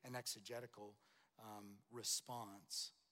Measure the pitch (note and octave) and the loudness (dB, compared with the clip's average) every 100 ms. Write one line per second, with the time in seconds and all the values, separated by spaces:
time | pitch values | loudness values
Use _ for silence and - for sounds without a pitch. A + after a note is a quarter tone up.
0 | B2 B2 A#2+ - G2 A#2+ B2 G#2+ G#2 G#2 | 0 2 2 0 0 -2 -2 -6 -8 -8
1 | - - - - A2 G#2 G2+ G2+ - A#2+ | -20 -20 -20 -10 -6 -6 -6 -10 -6 0
2 | G#2+ - - A#2+ G#2 G2 - - - - | 4 4 4 0 0 -6 -2 0 0 -4
3 | _ | _